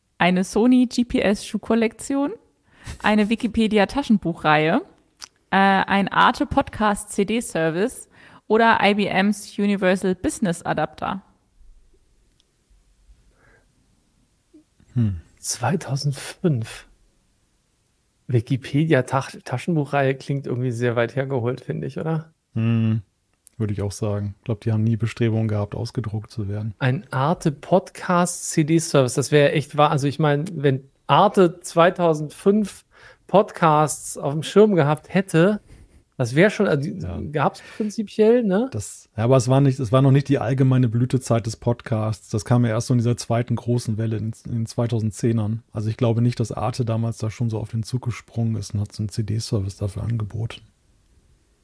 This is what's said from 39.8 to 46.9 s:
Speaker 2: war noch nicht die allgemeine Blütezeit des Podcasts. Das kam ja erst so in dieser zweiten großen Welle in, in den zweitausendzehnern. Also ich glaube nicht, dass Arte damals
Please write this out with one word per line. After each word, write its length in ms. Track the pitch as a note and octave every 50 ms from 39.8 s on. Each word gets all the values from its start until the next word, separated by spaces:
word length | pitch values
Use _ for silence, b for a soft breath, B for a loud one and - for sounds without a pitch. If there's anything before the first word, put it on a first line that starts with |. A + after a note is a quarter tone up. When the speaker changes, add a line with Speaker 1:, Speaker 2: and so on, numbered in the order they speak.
| C3+ G#2
Speaker 2:
war 100 | B2+ C3
noch 100 | C#3 C#3
nicht 160 | C3 C#3+ C#3+
die 120 | - C#3+ B2+
allgemeine 500 | - A2 C#3 C3 C3+ C3 C3 B2+ B2+ A#2
Blütezeit 560 | G#2+ A#2+ B2 B2 - B2 - - A#2 A#2 G#2
des 100 | A2+ G#2+
Podcasts. 760 | - - A#2+ A#2+ - - - A#2+ G#2+ G#2+ A2 G#2+ - - -
Das 140 | - A2 -
kam 220 | - B2+ B2 A#2+
ja 60 | A#2
erst 160 | A2 A#2 A2+
so 60 | - C3
in 40 |
dieser 180 | B2 A2 A#2+ B2
zweiten 400 | - - - A#2 A#2 A#2+ - A#2+
großen 420 | A2 - A#2+ A#2+ A#2+ - - G#2+
Welle 200 | G2+ A2+ A2+ A2+
in, 160 | G#2+ G#2+ A2 A2 - -
in 60 | -
den 140 | A#2+ A2+ A2+
zweitausendzehnern. 960 | - - - A#2+ A#2 B2 A2 G#2+ A2 - - - A#2 A#2 A2+ G#2+ G#2 A2+ A2+ - _
Also 180 | - A2+ G#2+ A2
ich 60 | A2
glaube 260 | - B2 A#2 A2+ A2+
nicht, 200 | A#2+ A#2+ A#2+ -
dass 100 | A#2 -
Arte 320 | - - G#2+ A2+ A#2+ - B2
damals 360 | A2